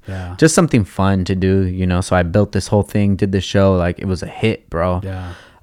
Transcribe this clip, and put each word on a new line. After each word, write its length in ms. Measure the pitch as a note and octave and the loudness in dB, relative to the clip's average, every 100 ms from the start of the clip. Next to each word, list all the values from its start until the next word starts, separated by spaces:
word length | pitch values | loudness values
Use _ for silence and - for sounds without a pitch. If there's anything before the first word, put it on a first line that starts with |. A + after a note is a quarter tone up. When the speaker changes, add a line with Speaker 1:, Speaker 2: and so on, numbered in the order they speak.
| - | -12
Speaker 1:
Yeah. 280 | F#2 F2+ F2+ | -10 -10 2
Speaker 2:
Just 180 | D#3 - | 2 4
something 300 | E3+ B2 G2 | 2 2 0
fun 400 | - F#2+ G2 F2+ | 0 0 2 0
to 100 | F#2+ | 0
do, 280 | F#2+ F#2+ F#2 | 2 2 0
you 200 | F#2 F#2 | 0 0
know? 140 | F2+ | 0
So 140 | - F#2 | 2 0
I 80 | |
built 300 | F2 G#2 G2+ | 2 2 2
this 140 | G2 - | -2 0
whole 160 | G#2 | 0
thing, 320 | F#2+ G#2+ G2+ F#2+ | 0 0 0 0
did 140 | G2+ | 0
the 80 | F#2+ | -2
show. 340 | - G2+ G2 F#2 | 0 2 4 2
Like, 240 | F2 F2+ | 0 -2
it 60 | G2 | -4
was 160 | F2+ | -6
a 40 | D#2+ | -8
hit, 420 | - A2 - - | -4 -2 -2 -6
bro. 320 | E2 F2+ F2+ | -4 -2 -2
Speaker 1:
Yeah. 300 | F#2+ F#2 F2+ F2+ - _ | -6 -10 -12 -14 -20 _